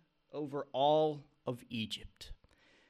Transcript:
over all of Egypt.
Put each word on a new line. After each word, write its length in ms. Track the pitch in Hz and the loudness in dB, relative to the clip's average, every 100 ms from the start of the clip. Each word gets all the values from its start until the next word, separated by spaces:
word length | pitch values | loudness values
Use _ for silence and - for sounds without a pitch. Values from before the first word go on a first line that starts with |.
| _ _ _ | _ _ _
over 360 | 143 151 143 - | -8 -6 -6 -4
all 500 | 127 143 156 156 147 135 _ - | 2 4 6 4 0 -10 _ -8
of 180 | 123 - | -8 -6
Egypt. 600 | 117 107 - - - - - _ _ _ _ _ | -6 -4 -6 -12 -16 -16 -16 _ _ _ _ _